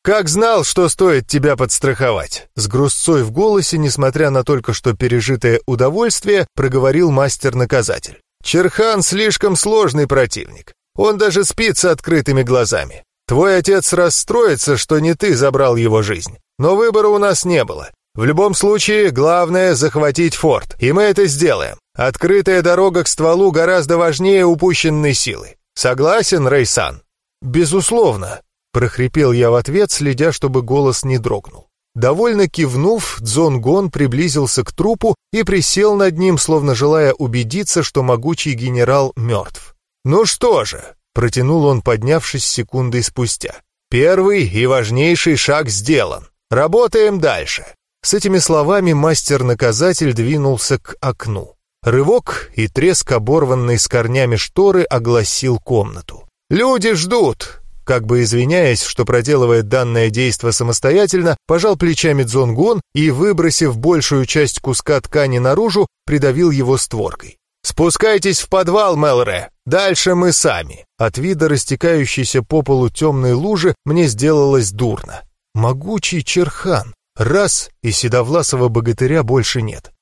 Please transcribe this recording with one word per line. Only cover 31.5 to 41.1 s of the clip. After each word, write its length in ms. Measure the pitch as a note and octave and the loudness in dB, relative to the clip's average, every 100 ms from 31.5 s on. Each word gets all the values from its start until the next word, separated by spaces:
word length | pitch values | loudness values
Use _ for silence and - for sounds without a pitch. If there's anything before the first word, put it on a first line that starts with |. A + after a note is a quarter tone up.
| - _ _ _ | -20 _ _ _
Довольно 540 | A#2 B2 D#3+ A#3 G#3 F#3+ | -2 0 2 0 2 0
кивнув, 720 | - D3 B2+ F3 A3+ - - | 0 -2 0 0 0 -4 -10
Дзонгон 720 | A2+ A#2 E3 C3 A#2+ F#3 F#3+ | -4 0 0 0 0 0 0
приблизился 720 | C#3+ C#3+ B2+ E3+ C#3+ C3 - | -2 -2 0 -2 -2 -2 -2
к 80 | A#2 | -4
трупу 420 | - F#3+ A3+ A3+ - _ | -2 -2 0 0 -2 _
и 120 | A3 | -4
присел 500 | G3 F#3+ - F#3+ G#3+ | 0 0 0 2 2
над 240 | G3+ F#3+ D#3+ | 2 0 2
ним, 180 | F#3 D#3+ | 0 0
словно 380 | - D#3 C#3+ | 2 0 0
желая 380 | A#2+ C#3+ D#3 C#3+ | 0 2 4 2
убедиться, 720 | B2+ C3+ A#2+ A#2 E3 G3+ F3 | 0 -2 -4 -4 -6 -4 -2
что 180 | D3 C#3+ | -2 -2
могучий 520 | B2+ A#2+ C#3 E3+ D#3 | 0 0 -2 -4 -4
генерал 580 | A#2+ B2+ B2 A#2 C#3 C3+ | -4 -4 0 2 2 0
мертв. 640 | - A#2 G#2 E2+ - - - _ _ | -4 -4 -4 -6 -14 -20 -20 _ _
«Ну 200 | B2+ F3 | 0 2
что 400 | A3 - B3 E3+ | 2 0 0 0
же», 320 | A2 - - - _ | -2 -8 -16 -20 _